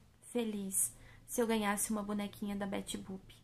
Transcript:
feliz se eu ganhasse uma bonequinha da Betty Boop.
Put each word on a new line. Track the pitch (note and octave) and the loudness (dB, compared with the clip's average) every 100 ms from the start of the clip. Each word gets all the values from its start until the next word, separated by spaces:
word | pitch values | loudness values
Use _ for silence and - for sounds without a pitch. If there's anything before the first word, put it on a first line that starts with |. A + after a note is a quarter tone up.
| - - - | -14 -20 -4
feliz | A#3+ A3 G#3 G3 F#3+ - - - - - | 0 0 0 0 2 2 0 -18 -18 -4
se | - | 0
eu | A3+ | 4
ganhasse | A3+ G#3 G3+ - | 4 4 2 2
uma | G#3+ | 0
bonequinha | G3+ G#3 G3+ - G3+ G3+ | 0 0 -2 -2 -2 0
da | G3 | 0
Betty | G3+ F#3+ G#3 | -2 -2 -6
Boop. | G3 F#3+ - - | -6 -10 -10 -20